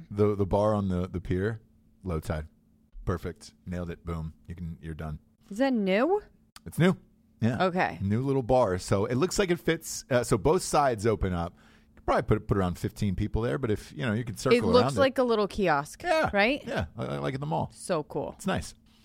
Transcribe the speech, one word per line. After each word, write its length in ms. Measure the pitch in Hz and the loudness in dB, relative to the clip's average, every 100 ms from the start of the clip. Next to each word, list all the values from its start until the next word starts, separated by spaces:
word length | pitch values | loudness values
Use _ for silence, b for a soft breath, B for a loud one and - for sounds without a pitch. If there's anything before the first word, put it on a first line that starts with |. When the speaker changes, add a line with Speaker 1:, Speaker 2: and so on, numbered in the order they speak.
| 85 | -4
Speaker 1:
The, 240 | 101 104 | 2 2
the 120 | 101 95 | 2 0
bar 280 | 101 104 | 2 2
on 140 | 104 98 | 2 0
the, 200 | 90 90 | -2 -2
the 120 | 92 | -4
pier, 400 | - 90 101 117 _ _ _ _ | -2 -2 -2 -6 _ _ _ _
Low 160 | - 80 | -6 -4
Tide. 260 | - 80 76 _ _ _ _ - | -4 -6 -8 _ _ _ _ -10
Perfect. 480 | - 90 90 - - - - | -6 -6 -6 -12 -18 -16 -10
Nailed 240 | 90 85 | -8 -6
it. 140 | 82 | -8
Boom. 280 | 85 82 80 - - | -8 -6 -6 -10 -16
You 60 | 85 | -12
can, 220 | 85 82 | -10 -10
you're 140 | 80 | -12
done. 240 | 78 80 76 _ _ - | -10 -10 -10 _ _ -10
Speaker 2:
Is 80 | 202 | -2
that 140 | 269 | 0
new? 500 | 240 196 190 285 403 - _ _ - | 0 2 2 2 0 -4 _ _ -20
Speaker 1:
It's 140 | - - | -6 2
new. 180 | 175 180 - _ _ - | 2 2 -6 _ _ -2
Yeah. 240 | 110 127 185 | 0 2 0
Speaker 2:
Okay. 320 | 180 123 85 | 2 -2 -2
Speaker 1:
New 220 | 98 107 | 0 0
little 200 | 139 135 | 0 0
bar. 360 | 117 127 110 90 | 4 4 4 2
So 260 | - 101 | 0 0
it 100 | 104 123 | 2 0
looks 220 | 180 - | 0 2
like 120 | 196 | 0
it 100 | 175 | 0
fits. 440 | - 160 - - - | 0 -2 -2 -10 0
Uh, 140 | 123 | 0
so 120 | 117 113 | 2 2
both 240 | 107 180 | 4 2
sides 440 | - 160 139 113 110 | 2 2 2 2 0
open 260 | 104 95 | 0 0
up. 220 | 87 85 - b b b b | -2 -4 -8 b b b b
Probably 180 | - 226 | -2 0
put, 240 | 127 107 - | 2 0 2
put 100 | 101 | 0
around 220 | 92 85 | 0 0
fifteen 380 | 104 - 104 92 | -6 -2 -2 0
people 260 | 104 - | -2 -2
there, 160 | 120 143 | -2 -2
but 100 | 123 | -2
if, 240 | 104 - - | -2 -4 -6
you 100 | 131 | -2
know, 60 | |
you 100 | 107 | -2
could 160 | 120 95 | -4 -2
circle 180 | - 240 | 2 4
Speaker 2:
It 40 | |
Speaker 1:
around 100 | 220 | 6
Speaker 2:
looks 220 | 247 - - | 4 4 2
Speaker 1:
it. 40 | |
Speaker 2:
like 180 | 269 269 | 2 2
a 60 | |
little 240 | 247 226 202 | 2 2 0
kiosk, 540 | - 185 143 147 - | 0 2 2 -2 -6
Speaker 1:
Yeah. 260 | 349 320 269 | 0 2 2
Speaker 2:
right? 300 | 202 214 - | 2 2 2
Speaker 1:
Yeah. 200 | - 254 80 - | -4 -4 -4 -6
I, 80 | 127 | -6
I 120 | 139 | -4
like 140 | 143 | -4
it 20 | 131 | -4
in 40 | |
the 60 | 147 | -4
mall. 240 | 165 - | -2 -4
Speaker 2:
So 300 | - - 170 | -6 -4 -4
cool. 300 | 151 156 - - | -4 -6 -8 -6
Speaker 1:
It's 100 | - | -4
nice. 280 | 170 - - _ b | -4 -4 -14 _ b